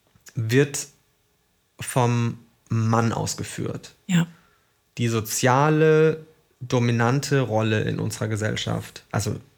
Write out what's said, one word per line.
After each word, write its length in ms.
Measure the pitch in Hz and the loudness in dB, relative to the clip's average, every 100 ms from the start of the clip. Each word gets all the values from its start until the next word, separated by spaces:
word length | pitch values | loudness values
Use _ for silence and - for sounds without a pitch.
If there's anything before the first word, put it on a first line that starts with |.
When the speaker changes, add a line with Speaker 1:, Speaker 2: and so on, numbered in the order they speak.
| _ _ - | _ _ -12
Speaker 1:
wird 540 | - 110 127 143 - - _ _ _ _ _ _ _ _ - | -6 0 2 2 -2 -10 _ _ _ _ _ _ _ _ -14
vom 580 | - 135 120 120 117 - - _ - | -4 0 2 2 0 -4 -14 _ -4
Mann 440 | 113 110 113 113 | -2 2 2 2
ausgeführt. 800 | 104 104 - - - - - - _ - | 0 -4 -6 -8 -8 -8 -8 -14 _ 0
Speaker 2:
Ja. 200 | 175 165 - _ _ _ _ _ - | 0 0 -6 _ _ _ _ _ -4
Speaker 1:
Die 100 | 117 | -2
soziale 1160 | 113 110 - 127 127 151 156 156 156 160 156 - _ _ - | -2 -4 -2 2 4 4 4 4 4 4 0 -10 _ _ -16
dominante 800 | 123 127 120 117 117 139 - 139 | -2 0 2 2 2 0 0 0
Rolle 400 | 120 110 110 110 | 0 0 0 0
in 160 | - 107 | -2 -4
unserer 300 | 110 - 107 | -6 -4 -6
Gesellschaft, 760 | 107 107 117 - 110 - - _ | -4 -4 -4 -4 -6 -8 -18 _
also 260 | 110 104 95 - | -4 -4 -8 -12